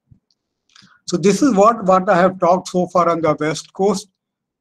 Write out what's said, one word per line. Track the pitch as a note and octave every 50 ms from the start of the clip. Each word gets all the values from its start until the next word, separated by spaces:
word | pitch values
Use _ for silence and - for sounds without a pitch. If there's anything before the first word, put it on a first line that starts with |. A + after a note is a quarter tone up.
| _ _ - _ _ _ _ _ _ _ _ _ _ _ _ _ _ _ _ _ _
So | - F3+
this | F3 D#3 G3+ F#3+ G3
is | D4 C#4 A3
what, | F#3+ G3+ A3 A#3 A3+ G3+
what | F3+ F#3 F#3 F#3 G#3+
I | G3
have | E3+ F#3 F#3 F#3+ F#3+
talked | F3+ E3 F#3 F#3 F3+ -
so | - F3+ F3+
far | F3 - F#3 E3+
on | E3+ E3 E3
the | D#3+ D#3 D3+ D3
West | D3+ D#3 D#3+ D3+ - - _
Coast. | - F#3+ G3+ G#3+ G3+ - - _ _ _ _ _ _ _ _ _ _